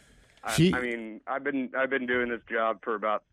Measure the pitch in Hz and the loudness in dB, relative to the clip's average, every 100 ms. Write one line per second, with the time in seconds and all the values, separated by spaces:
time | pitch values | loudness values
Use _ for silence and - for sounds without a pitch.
0 | - - - - 110 113 175 127 123 117 | -20 -20 -20 -10 -2 4 4 4 0 -4
1 | 110 110 - 135 139 139 127 127 135 135 | -8 -10 -6 -4 -2 -2 -2 0 0 0
2 | 123 123 120 117 - 113 113 104 - 107 | 0 0 0 -4 -4 0 0 0 -2 -2
3 | 107 107 - | 0 -2 -4